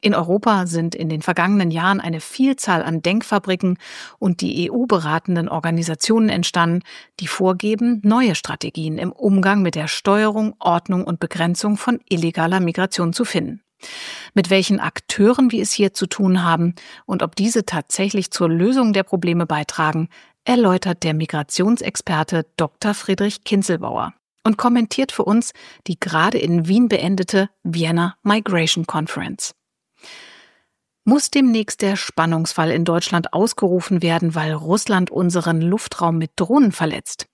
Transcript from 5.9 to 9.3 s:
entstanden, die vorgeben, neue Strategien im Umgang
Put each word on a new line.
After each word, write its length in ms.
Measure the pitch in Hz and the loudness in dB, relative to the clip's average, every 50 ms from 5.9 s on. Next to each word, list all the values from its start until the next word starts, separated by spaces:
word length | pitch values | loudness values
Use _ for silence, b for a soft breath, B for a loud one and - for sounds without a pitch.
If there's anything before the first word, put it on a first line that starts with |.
| 160 - - - 220 226 220 214 | -4 -4 0 0 2 4 4 2
entstanden, 540 | 208 180 175 - - 180 170 165 170 180 B B B B B B B - | 2 0 -2 -2 0 0 2 2 0 -2 B B B B B B B -10
die 60 | 185 | -8
vorgeben, 760 | 156 - - 190 185 185 180 - 208 220 214 240 240 247 214 202 | -8 -4 0 2 0 0 0 0 -2 0 0 0 0 0 2 2
neue 320 | 208 220 240 254 226 165 | 4 4 4 4 2 2
Strategien 640 | - - - - - - 165 - - 160 156 156 151 | 0 -4 -8 -8 -8 -8 -8 -6 -6 -6 -4 -4 -4
im 120 | 165 180 | -6 -6
Umgang 520 | - - - 208 | -6 -2 0 2